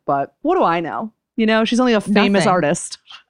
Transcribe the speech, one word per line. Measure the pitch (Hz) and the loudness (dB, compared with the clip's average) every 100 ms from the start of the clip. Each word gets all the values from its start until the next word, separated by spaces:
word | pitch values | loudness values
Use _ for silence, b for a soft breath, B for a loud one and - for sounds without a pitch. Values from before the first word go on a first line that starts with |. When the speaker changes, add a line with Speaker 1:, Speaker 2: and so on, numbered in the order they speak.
| - | -4
Speaker 1:
But | 139 139 _ | -4 -4 _
what | 294 370 | -2 0
do | |
I | 196 170 | 0 0
know? | 156 107 214 _ _ - | -4 -6 -8 _ _ -4
You | 220 | 0
know, | 220 | 0
she's | 226 240 | 0 0
only | 254 | 2
a | 214 | 0
famous | 190 208 202 202 | 2 2 2 2
Speaker 2:
Nothing. | 202 | 2
Speaker 1:
artist | 180 147 175 - - B B | 2 0 -2 -6 -16 B B